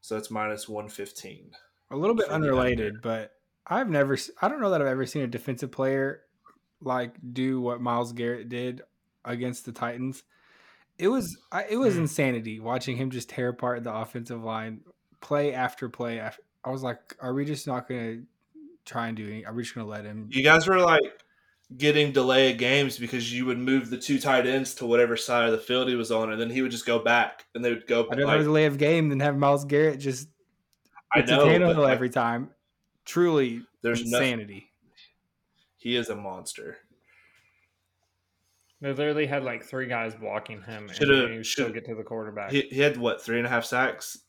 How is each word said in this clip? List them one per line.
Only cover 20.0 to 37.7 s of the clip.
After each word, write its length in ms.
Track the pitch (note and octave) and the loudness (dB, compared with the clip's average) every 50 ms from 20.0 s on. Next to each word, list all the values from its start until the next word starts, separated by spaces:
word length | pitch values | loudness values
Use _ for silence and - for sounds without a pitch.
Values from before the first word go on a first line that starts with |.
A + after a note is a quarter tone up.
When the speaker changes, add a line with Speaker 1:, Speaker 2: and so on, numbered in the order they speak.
| G#2 | -10
Speaker 2:
him?" 220 | G#2 G#2+ G#2+ A2 G#2 | -10 -12 -12 -12 -4
Speaker 1:
You 120 | B2 C3 C3+ | -2 4 6
guys 240 | D3 D#3 E3 D#3+ F#3 | 8 8 8 6 4
were, 120 | F#3+ F#3 | 4 4
like, 220 | F3+ E3+ E3 D3+ C3+ - - - _ _ _ _ _ _ _ _ _ _ C3 B2+ | 6 6 6 4 2 0 -6 -16 _ _ _ _ _ _ _ _ _ _ -12 0
getting 340 | C#3 D3 D3 D3+ D3 C#3+ | 2 2 4 4 2 4
delay 400 | C3+ C3+ B2+ B2+ C3 C3 C3+ C3 | 2 2 4 4 6 6 6 6
of 60 | B2 A2+ | 4 2
games 400 | B2 B2 C3+ C#3+ C#3+ C3 A#2 - | 0 2 2 2 2 0 -2 -6
because 340 | A#2+ A#2 C3 B2+ A#2 A#2 | -8 -6 -4 -4 -4 -4
you 140 | A#2+ B2 B2+ | -4 -4 -2
would 140 | B2+ B2 A#2+ | -2 -2 -2
move 300 | B2 B2+ C3+ C3+ B2 A2+ | 0 2 2 2 2 -2
the 80 | B2 B2 | -8 -8
two 220 | - - C#3+ C3 | -2 -2 -2 0
tight 260 | C3+ D3 C3 B2 B2 B2 | 2 2 2 4 4 4
ends 260 | B2+ C3+ C3 B2 - | 2 0 0 -2 -8
to 100 | - C3 | -8 -2
whatever 300 | A#2 A#2 A#2+ A#2+ A#2 A#2 | 2 4 4 4 4 2
side 300 | A2 - - B2 A#2+ A#2 | -2 -2 0 2 2 4
of 60 | A#2 | 2
the 60 | A2+ A2 | 2 0
field 300 | A2 - - B2+ B2+ B2+ | 0 0 0 0 2 0
he 60 | B2+ | 0
was 160 | A#2+ A#2 A2+ | -2 0 0
on, 200 | A#2 A2 A2+ A2 | 0 0 0 0
and 100 | A2 A2 | -2 -2
then 80 | A#2 A#2 | -4 -2
he 120 | A#2 C3 | -2 -2
would 100 | C3 B2+ | -2 -2
just 140 | A#2+ A2+ - | -2 -6 -2
go 140 | - A#2 A#2 | 0 0 2
back, 460 | A2 A2+ A#2+ A#2+ A2+ G2+ - - - _ _ | 4 4 4 4 4 2 -2 -12 -20 _ _
and 80 | A#2 A#2+ | -4 -2
they 60 | A#2+ | -2
would 160 | A#2 A2+ - - | -2 -2 0 0
go 140 | A#2+ A#2 A2+ | 2 2 2
Speaker 2:
I'd 60 | - | 0
rather 140 | B2+ C3+ C#3 | 2 0 2
Speaker 1:
like 60 | C#3+ C#3+ | 4 4
Speaker 2:
have 80 | D3+ | 4
a 40 | D#3 | 4
delay 200 | D3+ D3+ D3+ D#3 | 4 4 4 4
of 120 | D3+ C#3+ C#3 | 4 2 2
game 320 | D3 C#3+ E3 E3+ D#3+ D3+ | 2 4 4 4 4 2
than 100 | C#3+ C3+ | 2 2
have 180 | C#3 D3 C#3+ C#3 | 0 0 2 4
Myles 280 | C#3+ C#3 C#3+ C#3+ C#3+ | 4 4 4 4 2
Garrett 340 | C#3+ C#3+ C#3+ D#3 D#3 D3 C3+ | 2 4 4 4 4 2 0
just 280 | C#3 C#3 C3 B2 C#3+ D#3 _ _ _ _ _ _ _ _ _ _ _ _ _ - _ _ - | -2 -4 -4 -4 -8 -14 _ _ _ _ _ _ _ _ _ _ _ _ _ -20 _ _ 2
Speaker 1:
I 60 | B2 | 2
Speaker 2:
get 80 | A#2 A#2+ | 4 6
to 80 | B2 C3+ | 6 8
Speaker 1:
know, 80 | D3 | 8
but, 60 | D3 | 8
Speaker 2:
Tannehill 260 | D#3+ F3 F3+ E3+ E3 D#3 D3 | 8 8 6 6 6 6 6
Speaker 1:
like, 100 | C3+ C3 | 6 4
Speaker 2:
every 160 | B2 B2+ B2 | 4 2 0
time. 400 | B2 C3 A#2+ A#2 A#2 A#2+ C3 - _ _ _ _ _ _ _ _ _ _ _ | 2 2 2 2 0 -2 -4 -8 _ _ _ _ _ _ _ _ _ _ _
Truly 580 | - - E3+ F3 F3 E3 D3 C3+ B2 A#2 A#2 A#2+ _ _ _ | -4 2 4 4 6 6 4 4 2 0 -6 -10 _ _ _
Speaker 1:
there's 240 | - A#2 A#2 A#2 A#2+ A#2 | -2 0 0 0 0 0
no 80 | A#2+ B2 | 2 2
Speaker 2:
insanity. 540 | C3+ C3 B2 A2+ G#2+ G2+ G2+ G2 - _ _ _ _ _ _ _ - _ _ _ _ _ _ _ _ _ _ _ _ _ _ _ | 2 2 0 -2 -6 -10 -14 -18 -18 _ _ _ _ _ _ _ -20 _ _ _ _ _ _ _ _ _ _ _ _ _ _ _
Speaker 1:
He 180 | _ A#2+ A#2+ | _ -2 -2
is 140 | B2 A#2 A#2 | -2 -2 -2
a 60 | G#2+ | -6
monster. 640 | G2+ G#2 G2 F#2 F#2 - - - - - D2+ - - _ _ _ _ _ _ _ _ _ _ _ _ _ _ _ _ _ _ | -8 -8 -10 -10 -10 -12 -14 -14 -12 -12 -14 -14 -16 _ _ _ _ _ _ _ _ _ _ _ _ _ _ _ _ _ _